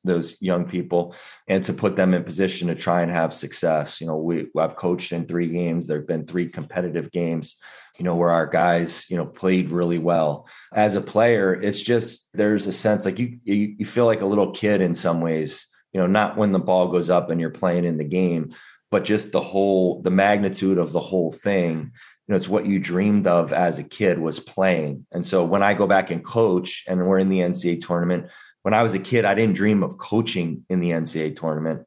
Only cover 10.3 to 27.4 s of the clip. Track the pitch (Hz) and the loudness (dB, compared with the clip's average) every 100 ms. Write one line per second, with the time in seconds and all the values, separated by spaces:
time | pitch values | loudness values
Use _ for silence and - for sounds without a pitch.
10.3 | 73 - - - 107 104 98 - 107 120 | -2 -10 -20 -6 2 2 2 -2 2 4
11.3 | 110 95 90 98 98 117 117 113 - _ | 4 2 2 -2 -4 0 0 0 -12 _
12.3 | - 104 104 98 - 110 101 95 95 120 | 0 2 2 -2 -2 0 2 -2 -2 -6
13.3 | 120 101 104 107 - 101 120 117 110 98 | -6 -2 0 0 -4 -4 2 2 2 2
14.3 | 101 95 - 104 101 90 82 87 82 82 | 2 0 0 0 2 2 0 0 0 0
15.3 | 80 78 - - _ _ 95 90 107 104 | -2 -4 -8 -14 _ _ -2 2 2 2
16.3 | 107 104 95 90 92 87 87 82 87 85 | 0 2 2 2 2 2 0 2 2 2
17.3 | 85 80 - 92 87 87 78 73 90 90 | -2 -2 -2 0 0 0 -2 -2 0 0
18.3 | 82 76 - - _ - 101 - 104 - | 0 -6 -12 -20 _ -2 -2 2 -2 0
19.3 | - - 98 98 95 90 - 90 95 101 | -4 -2 0 2 4 2 0 0 4 4
20.3 | 101 98 - 95 90 82 85 - 95 80 | 4 0 0 2 2 0 -2 -2 -2 -2
21.3 | - 101 95 85 80 - - - _ - | -4 -2 0 0 -4 -8 -16 -20 _ -2
22.3 | 95 92 107 98 95 85 90 104 104 92 | -2 0 0 2 0 0 0 2 4 4
23.3 | 85 78 - 87 73 73 - 98 80 80 | 2 2 0 0 -2 -10 0 0 2 -2
24.3 | - - - 95 85 73 69 - 90 87 | -6 -10 0 2 2 -2 -8 -8 -8 -2
25.3 | 95 85 98 101 98 98 95 92 85 - | 0 2 2 2 2 4 4 2 -8 -4
26.3 | 117 110 92 92 - - 92 92 95 95 | 2 2 2 -2 -10 -4 -2 2 2 2
27.3 | 95 | 2